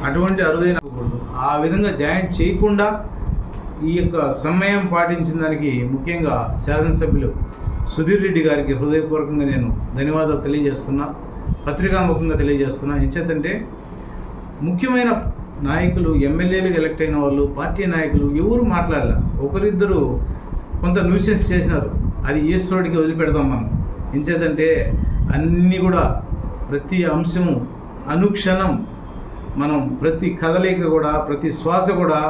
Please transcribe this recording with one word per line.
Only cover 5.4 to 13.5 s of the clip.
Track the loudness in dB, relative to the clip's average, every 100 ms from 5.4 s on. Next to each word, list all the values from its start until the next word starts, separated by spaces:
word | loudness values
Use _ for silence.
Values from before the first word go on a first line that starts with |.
దానికి | 0 0 0 0 0
ముఖ్యంగా | -2 -2 -2 0 0 -2 -2
శాసనసభ్యులు | 0 0 2 2 2 2 0 -2 -6 -4 -6 -4 -4
సుధీర్ | 0 2 4 4
రెడ్డి | 2 2
గారికి | 2 0 0
హృదయపూర్వకంగా | 2 0 0 -2 0 0 0
నేను | 0 0 -2 -4 -2
ధన్యవాదాలు | 0 0 0 0 0
తెలియజేస్తున్నా, | 0 0 -2 -2 -2 -2 -8 -12 -8 -4 -4 -4
పత్రికాముఖంగా | -2 0 2 2 0 0 0
తెలియజేస్తున్నా. | 2 2 0 -2 -2 0
ఎంచేతంటే | 0 0 -2 -2 -2